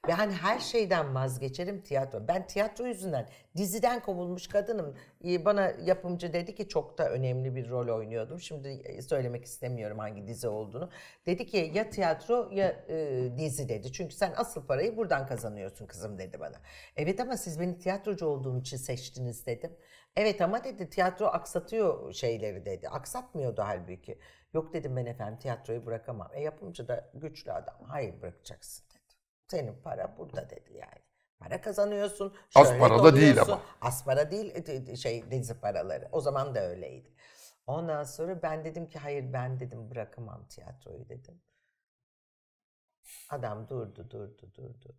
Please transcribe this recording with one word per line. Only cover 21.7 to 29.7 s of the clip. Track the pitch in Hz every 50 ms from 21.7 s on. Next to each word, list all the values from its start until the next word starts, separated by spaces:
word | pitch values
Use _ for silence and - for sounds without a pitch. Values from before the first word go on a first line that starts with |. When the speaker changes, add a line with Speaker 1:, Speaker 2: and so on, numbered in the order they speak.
| 220 226 208 180 151 - - 69 92
Speaker 1:
şeyleri," | - - 120 117 110 104 107 98 95 -
dedi. | 101 95 87 - -
Aksatmıyordu | - 143 - - - 247 247 - - 165 139 123 107 107 104
halbuki. | 101 101 90 87 87 87 90 - - - - - - - _ _ _ -
"Yok," | 160 156 156 -
dedim, | 165 - 139 127
"ben | 127 123
efendim | 120 120 - 110 101 110 113
tiyatroyu | - 135 117 117 - - 113 120 117
bırakamam." | 120 113 110 - - 120 107 92 - -
E, | -
yapımcı | 147 151 151 - - 190 175 - 120 117
da | 123 - - - -
güçlü | 131 151 156 156 - - -
adam. | - 87 - - - - - -
"Hayır, | 143 147 127 101 85 -
bırakacaksın," | - 90 87 - _ - - - - - - - _ _
dedi. | _ _ _ _ _ _ _ _ _ _ _ _
"Senin | - 170 139 110